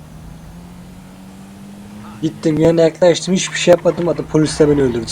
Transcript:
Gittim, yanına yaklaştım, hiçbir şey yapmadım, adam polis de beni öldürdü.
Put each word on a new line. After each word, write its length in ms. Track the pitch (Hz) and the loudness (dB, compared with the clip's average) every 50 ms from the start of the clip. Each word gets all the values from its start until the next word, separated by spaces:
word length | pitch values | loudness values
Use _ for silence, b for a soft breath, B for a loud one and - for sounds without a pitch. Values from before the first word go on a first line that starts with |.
| - - - - - - - - - - - - 90 90 - - - - - - - - - - - - - - - - - - - - - - - - - - - - - - | -20 -20 -20 -20 -18 -18 -18 -18 -18 -20 -18 -18 -18 -18 -18 -20 -20 -20 -20 -20 -20 -20 -20 -20 -20 -20 -20 -20 -20 -20 -20 -20 -18 -18 -18 -18 -18 -18 -18 -18 -16 -16 -10 -8
Gittim, 360 | 156 156 - - - 165 151 151 | -6 -6 -6 -4 -2 0 2 4
yanına 240 | 160 165 165 165 | 4 4 4 4
yaklaştım, 520 | 165 160 160 - 185 175 156 - - 180 185 | 4 2 2 2 2 2 2 2 0 -2 -2
hiçbir 220 | 185 - - - | -2 -2 -4 -6
şey 160 | - - 175 | 0 2 4
yapmadım, 360 | 170 170 - 175 151 165 175 165 | 4 4 2 0 0 0 -2 -2
adam 180 | 139 139 139 | -2 -4 -4
polis 340 | - - 156 156 147 - - | -2 0 2 2 2 2 2
de 80 | 156 147 | 4 4
beni 140 | 147 143 | 4 4
öldürdü. 280 | 135 123 113 117 113 - | 2 0 0 -2 -4 -6